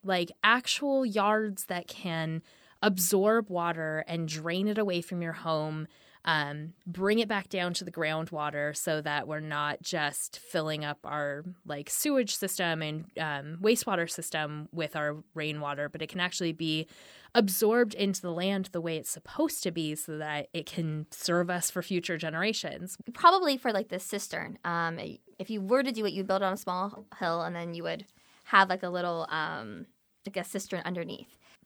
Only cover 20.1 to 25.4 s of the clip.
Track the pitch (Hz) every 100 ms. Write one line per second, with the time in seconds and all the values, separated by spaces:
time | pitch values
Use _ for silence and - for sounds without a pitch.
20.1 | 151 151 147 - 170 151 - 160 151 151
21.1 | - - 175 175 175 - 185 - 180 170
22.1 | 165 165 160 202 220 160 139 180 - -
23.1 | 240 349 381 359 262 247 202 185 180 -
24.1 | 202 - 160 - - 170 170 165 165 -
25.1 | - _ -